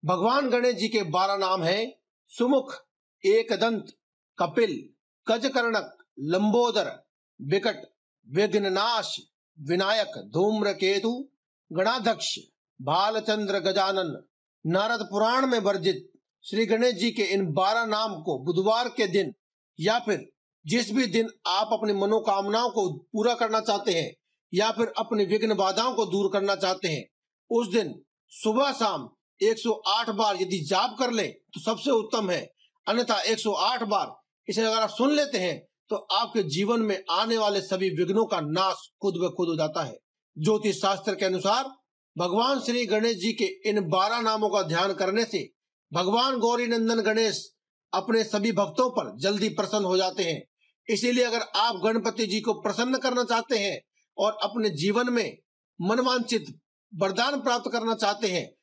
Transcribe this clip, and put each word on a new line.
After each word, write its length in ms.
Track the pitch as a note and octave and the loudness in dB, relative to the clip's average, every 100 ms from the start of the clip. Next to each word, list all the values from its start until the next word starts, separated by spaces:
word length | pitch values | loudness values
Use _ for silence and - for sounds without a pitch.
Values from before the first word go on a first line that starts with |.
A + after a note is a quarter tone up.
भगवान 460 | D#3 F3+ G3 C4+ C#4 | 0 2 4 2 2
गणेश 260 | A#3+ B3 A3 | 2 2 0
जी 120 | G#3+ | 0
के 160 | A3 F#3 | 0 0
बारह 280 | E3+ F#3+ G3 | 2 2 2
नाम 260 | F#3+ F#3+ | 2 2
हैं 280 | E3 G3 A#3+ - _ _ _ | 2 0 -2 -8 _ _ _
सुमुख, 420 | - A#3+ C4+ C4 - _ _ _ _ | -2 2 2 2 -12 _ _ _ _
एकदंत, 720 | - A3 A4+ G3+ A3+ A3 - - _ _ _ - | 4 4 4 0 0 0 -6 -20 _ _ _ -4
कपिल, 360 | E3+ D#3 A3 B2+ - _ _ _ - | -2 2 0 0 -8 _ _ _ -2
गजकर्णक, 640 | A3+ C4 B3+ A#3+ A3 - - _ - C#3+ | 0 2 0 0 0 -4 -16 _ -10 -2
लंबोदर, 640 | F3+ G#3 A#3 A#3+ G#3 E3+ - _ _ _ _ | 2 4 4 4 2 -2 -6 _ _ _ _
विकट, 420 | C#3 F#3+ G#3 G3+ - _ _ _ - | -2 0 0 -4 -12 _ _ _ -6
विघ्ननाश, 880 | C#3+ G#3 F#3+ G3+ F#3+ G#3+ A#3 - - - _ _ _ | 0 0 2 0 0 0 0 -4 -10 -14 _ _ _
विनायक, 540 | C#3 F3 G3 A3 G3+ B2 G2+ | -4 -2 2 0 0 -6 -6
धूम्रकेतु, 760 | C3+ G3+ A3 G#3 F#3+ F#3+ G3 A3 B3 C#4 _ _ _ _ | 0 0 2 -2 0 0 2 0 -4 -8 _ _ _ _
गणाध्यक्ष, 680 | D#3+ F#3+ B3 A3 A3 - - - _ _ _ | -2 0 2 0 0 -4 -8 -12 _ _ _
भालचंद्र, 800 | C3+ E3 G3+ A3 G#3+ G#3+ G3+ G3 | 0 2 2 0 -2 -2 0 0
गजानन। 540 | F3+ F#3+ F#3+ G3 F3 C#3 - _ _ _ D#3 | 0 2 2 0 -2 -6 -14 _ _ _ -2
नारद 360 | F3 G#3+ A#3 | 0 2 -2
पुराण 460 | G3 G3 A3 B3+ C4+ | -2 0 2 4 4
में 120 | A#3+ | 2
वर्जित 520 | G3 G3 E3+ F3+ - _ _ _ - | 2 0 0 -2 -6 _ _ _ -6
श्री 200 | G3+ A3+ | -2 2
गणेश 300 | A3 B3 G3+ | 4 2 2
जी 160 | A3+ | -2
के 120 | F#3+ | 0
इन 220 | G3 G3 F#3 | 0 0 0
बारह 320 | D3 F#3+ A3+ A#3 | 2 2 2 0
नाम 280 | G#3+ A3 F#3+ | 0 -2 -4
को 160 | D#3+ C#3 C3+ | -6 -4 -2
बुधवार 440 | E3+ F#3+ A3+ B3 | 0 2 2 0
के 180 | - G#3 | 0 0
दिन 260 | F#3+ E3+ - _ _ _ - | 2 0 -4 _ _ _ -4
या 180 | E3 A#3 | 0 2
फिर 300 | A#3 F#3+ - _ _ _ D3+ | 2 -4 -4 _ _ _ 0
जिस 260 | A3 A#3 | 0 2
भी 140 | G#3+ B3 | 0 2
दिन 220 | F3+ A3+ - - | 2 0 -2 -2
आप 220 | F#3 G3+ | 0 0
अपनी 200 | A3 G#3+ | 0 0
मनोकामनाओं 760 | G3+ G3 A3 - G3 G3+ G#3+ B3 | 0 2 2 2 0 2 0 0
को 220 | G#3+ F#3 D3 | 0 -2 -4
पूरा 300 | - A3 A3 | -8 0 0
करना 260 | A#3 A3+ A3 | 2 2 0
चाहते 300 | A3 G3+ G3+ | 0 0 0
हैं 200 | E3+ C3 - _ _ _ | 0 -2 -8 _ _ _
या 160 | F3 A3 | 0 0
फिर 200 | A3 A3+ - | 0 -2 -2
अपनी 280 | A3 A3+ G3 | -2 0 2
विघ्न 300 | G#3 A3 G3+ | 2 0 2
बाधाओं 380 | F#3+ - B3+ | 2 2 0
को 120 | A3+ G3+ | 0 0
दूर 260 | F#3+ F#3+ | 0 0
करना 220 | G3+ G3 G3 | 0 0 0
चाहते 320 | F#3+ F#3 F3+ | 0 -2 -2
हैं, 180 | D3 G#2 _ _ _ _ | -4 -8 _ _ _ _
उस 160 | A#3 A#3 | 0 2
दिन 260 | G#3 F3+ A2 _ _ _ | 0 0 -6 _ _ _
सुबह 400 | - A3 A3 C#4 | -4 0 2 0
शाम 360 | C4 A3 E3 A#2 _ _ _ | 0 -2 -2 -8 _ _ _
एक 160 | G3+ A3 | 0 0
सौ 120 | A#3 G#3+ - | -2 -2 0
आठ 220 | G#3 A#3 | -2 -2
बार 320 | G#3 A3 F#3+ | 0 0 0
यदि 180 | F3+ F#3 D3 | -2 -2 0
जाप 300 | F#3+ A#3 A3 | 0 0 0
कर 120 | B3+ | -2
लें 200 | A#3 D#3+ - _ | 0 -4 -6 _
तो 60 | - | -8
सबसे 320 | - A3 - | -4 -4 2
उत्तम 380 | A#3+ G#3 A#3 G3+ | 0 2 -2 0
है, 120 | E3+ - _ _ _ - | -2 -4 _ _ _ -2
अन्यथा 320 | A3 A#3+ G#3 | 0 2 0
एक 180 | F3 A3 | 2 0
सौ 140 | A3 | 0
आठ 300 | G3 A#3 B3 | 0 0 0
बार 300 | A3 G3+ D#3 - _ _ - | -2 -2 -2 -8 _ _ -6
इसे 140 | A3 | -2
अगर 160 | A3 A3 | 0 2
आप 120 | A3 | 0
सुन 220 | - C4 | 2 2
लेते 260 | D4 C#4+ A3 | 4 2 0
हैं 200 | F3+ C#3 - _ _ | -2 -4 -10 _ _
तो 60 | G#3 | -8
आपके 480 | - F#3+ A#3 A3+ E3+ | -2 0 0 0 -2
जीवन 320 | D3 G3+ A#3 | 0 0 2
में 160 | A3 F#3+ - | 2 -2 -2
आने 260 | E3+ A3 A3+ | -2 2 2
वाले 240 | G#3 G3+ | 2 0
सभी 280 | F#3+ F#3+ F#3+ D#3 | -2 -2 0 0
विघ्नों 300 | F3 F#3+ A3+ | 0 2 2
का 140 | F3+ | 0
नाश 460 | D3 E3 F#3+ F3+ - _ | 0 0 2 0 -8 _
खुद 140 | G3+ E3+ | -4 0
ब 180 | F3 - | -2 -2
खुद 100 | E3+ | -2
हो 80 | D#3+ | 0
जाता 280 | D#3 E3 | -2 -2
है। 140 | C#3+ - _ _ _ - | -6 -8 _ _ _ -4
ज्योतिष 440 | D#3 G#3+ G#3+ F#3+ | 0 2 0 0
शास्त्र 340 | G3 G3 - F#3 | 0 0 -2 -2
के 100 | F#3+ | 0
अनुसार 460 | F#3 F#3+ A3+ C4+ - _ _ _ - | 0 0 0 -2 -10 _ _ _ -6
भगवान 440 | F3 F#3+ A#3+ C#4 | -2 2 2 0
श्री 260 | A#3 A#3+ A#3 | 0 -2 0
गणेश 320 | G#3+ A3+ G#3+ | 0 0 0
जी 140 | F#3+ | -2
के 120 | - G3 - G#3 | -2 -2 -2 -2
इन 180 | G#3+ F3 | -2 0
बारह 320 | F#3 G3+ A#3 | 2 2 0
नामों 280 | A3+ A3 G#3+ | 0 0 0
का 120 | F#3+ | 0
ध्यान 300 | F3 E3 F#3+ | 0 0 0
करने 320 | F#3 F#3+ G3+ A3+ | 0 -2 0 -2
से 240 | F#3+ - _ _ _ _ | -4 -8 _ _ _ _
भगवान 460 | D#3+ F3+ A3+ C4 B3+ | -4 0 2 0 0
गौरी 260 | A#3 A#3+ A#3+ | 0 0 0
नंदन 340 | A#3 A3+ A3+ | 0 0 0
गणेश 420 | G#3+ G#3+ A3+ - - _ _ _ _ | 0 0 0 -2 -10 _ _ _ _
अपने 300 | - - A3+ | -6 0 0
सभी 280 | A3 G#3 G#3 | 0 -2 0
भक्तों 360 | G3 G3+ D#3 B3+ | 0 -2 2 0
पर 240 | - - A#2 | 0 -6 -4
जल्दी 280 | E3+ G#3 G#3 | -2 0 -2
प्रसन्न 360 | D#3 - G#3+ F#3+ | -2 -2 -2 0
हो 120 | F#3 | 0
जाते 260 | F#3 F#3 | 0 -2
हैं। 180 | F3 D#3 - _ _ _ - | -4 -4 -10 _ _ _ -4
इसीलिए 360 | G#3 A#3+ B3 | -2 0 2
अगर 180 | B3 A#3 G#3+ F#3+ | 2 0 -4 0
आप 200 | A3+ G3 | 0 2
गणपति 500 | F#3+ A3 G3+ G#3 G#3+ | 0 0 -2 -2 -2
जी 120 | G#3 | -2
को 120 | A3 | -2
प्रसन्न 440 | G3 G#3 F#3+ B3 C4 | -2 -2 -2 -2 0
करना 260 | C4 B3 | 0 -2
चाहते 340 | A#3+ A#3 A#3 A3+ | 0 -2 0 -2
हैं 220 | G3+ C#3 _ _ _ - | -2 -4 _ _ _ -2
और 200 | G3+ G#3+ | -2 0
अपने 260 | G#3 A3+ G#3+ | -4 -2 -2
जीवन 380 | D#3 F3 G#3 B3 | 0 0 2 2
में 280 | A#3+ F3+ C#3 _ _ _ _ | 0 -2 -8 _ _ _ _
मनवांछित 680 | F3+ A3+ B3+ B3+ A#3 A3+ D3+ - _ _ _ | -2 0 2 0 0 -4 -4 -18 _ _ _
वरदान 460 | F3+ F#3+ F#3+ B3 C#4+ | -4 -2 0 0 0
प्राप्त 300 | A#3+ A#3+ A#3+ | 0 -2 -2
करना 240 | A#3 A3+ A3 | -4 -2 0
चाहते 320 | G3+ G#3 A3 | 0 0 -2
हैं 180 | F3+ A#2+ _ | -2 -6 _